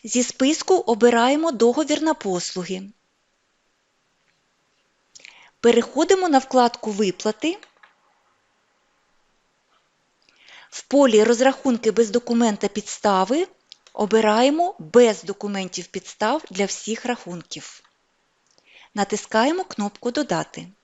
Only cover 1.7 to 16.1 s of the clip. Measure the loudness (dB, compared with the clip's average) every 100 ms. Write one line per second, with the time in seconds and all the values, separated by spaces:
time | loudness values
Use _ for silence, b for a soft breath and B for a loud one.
1.7 | 2 -2 -2 -2 -2 -4 -6 -6 -10 -10
2.7 | -10 -12 _ _ _ _ _ _ _ _
3.7 | _ _ _ _ _ _ _ _ _ _
4.7 | _ _ _ _ -20 B B B _ 2
5.7 | 2 0 -4 -2 0 2 0 2 2 2
6.7 | -2 -10 -2 -4 -2 -6 -4 -6 -6 -14
7.7 | _ _ _ _ _ _ _ _ _ _
8.7 | _ _ _ _ _ _ _ _ _ _
9.7 | _ _ _ _ _ _ B B B B
10.7 | -20 0 4 6 6 4 4 2 0 -2
11.7 | 0 0 2 0 0 -2 0 0 0 -4
12.7 | -6 -10 -4 0 0 0 -2 -4 _ _
13.7 | -20 _ -6 0 2 2 2 2 2 -2
14.7 | -4 2 4 4 2 -8 -10 -8 -8 -8
15.7 | -12 -12 -14 -14